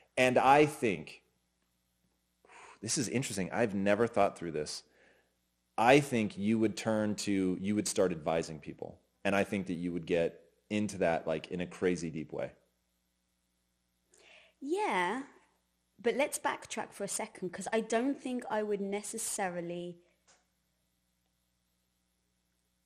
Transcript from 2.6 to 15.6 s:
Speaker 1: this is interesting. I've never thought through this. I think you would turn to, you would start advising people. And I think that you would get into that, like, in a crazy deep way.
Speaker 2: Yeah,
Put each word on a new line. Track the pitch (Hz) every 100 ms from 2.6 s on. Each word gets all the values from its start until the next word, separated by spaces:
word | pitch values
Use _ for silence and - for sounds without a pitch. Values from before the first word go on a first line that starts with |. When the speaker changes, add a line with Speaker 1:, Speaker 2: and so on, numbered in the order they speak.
| - -
Speaker 1:
this | 107 -
is | 104
interesting. | 113 139 98 87
I've | 98 117 98
never | 98 104 117
thought | 104 98 -
through | 85
this. | 76 76 - - _ _ _ _ _ _ _ _ -
I | 117 143
think | 143 120 104 92
you | 101 113
would | 113 90
turn | 113 107 107 95
to, | - 98 92 90
you | 95 104
would | 95
start | - 92
advising | 82 80 82 82 76
people. | - - 50 - _ _
And | 98 98
I |
think | 101 101 92
that | 85
you | 87
would | 87 80
get | 85 82 - - _ -
into | 107 107 90
that, | 87 80 80
like, | 80 -
in | 90
a | 87
crazy | - 92 85 82
deep | 78 73
way. | - - - _ _ _ _ _ _ _ _ _ _ _ _ _ _ _ _ - - _ -
Speaker 2:
Yeah, | 277 381 403 196 175 247 277 - _ _